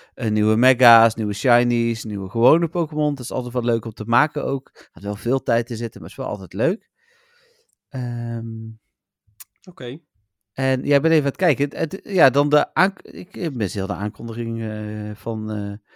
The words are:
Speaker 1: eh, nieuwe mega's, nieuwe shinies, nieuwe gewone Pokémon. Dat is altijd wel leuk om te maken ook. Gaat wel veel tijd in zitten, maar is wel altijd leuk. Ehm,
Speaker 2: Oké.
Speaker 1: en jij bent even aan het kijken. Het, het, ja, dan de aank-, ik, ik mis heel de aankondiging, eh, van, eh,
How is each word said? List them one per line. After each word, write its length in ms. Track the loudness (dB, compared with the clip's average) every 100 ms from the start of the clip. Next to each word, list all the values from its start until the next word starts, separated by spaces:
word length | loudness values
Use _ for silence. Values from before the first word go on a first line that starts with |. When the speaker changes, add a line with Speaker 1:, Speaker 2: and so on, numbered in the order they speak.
| _
Speaker 1:
eh, 160 | -6 -2
nieuwe 260 | 2 4 4
mega's, 580 | 4 6 8 8 6
nieuwe 180 | 2 -4
shinies, 720 | -2 2 4 4 2 0 -2
nieuwe 240 | -6 -6 -4
gewone 380 | 2 4 4 2
Pokémon. 460 | -2 -4 0 -2
Dat 100 | -2
is 60 | -4
altijd 200 | -6 -4
wel 100 | -2
leuk 200 | 0 0
om 80 | -2
te 120 | -8 0
maken 380 | 2 2 -2
ook. 260 | -4 -4 -8 -20 -20
Gaat 100 | -10
wel 120 | -6 -4
veel 260 | -2 -2
tijd 280 | 0 0 0
in 60 | -6
zitten, 240 | -6 -8
maar 100 | -12
is 60 | -8
wel 100 | -6
altijd 260 | -6 -6
leuk. 380 | -2 0 0 _ _ _ _ _ _ _ _ _ _ _
Ehm, 580 | -8 -6 -4 -6 -6 -6 -8 -10 -14 _ _ _ _ _ -20 -20 _ -18
Speaker 2:
Oké. 300 | -12 -10 -12 _ _ _ _ _
Speaker 1:
en 300 | -4 -2 0
jij 180 | 2 2
bent 120 | 4
even 120 | 2
aan 60 | 2
het 60 | 0
kijken. 280 | 2 2 -2
Het, 240 | -2 -6
het, 80 | -6
ja, 260 | -2 4 4
dan 180 | 4 2
de 260 | 2 0
aank-, 280 | 0 0 -2
ik, 340 | -16 -16 -12 -8
ik 180 | -6
mis 200 | -2 -2
heel 120 | -2 -4
de 60 |
aankondiging, 680 | -4 -6 -6 -8 -6 -6 -4
eh, 480 | -6 -6 -8 -8 -8
van, 360 | -8 -6 -6 -4
eh, 220 | -4 -6 -8 _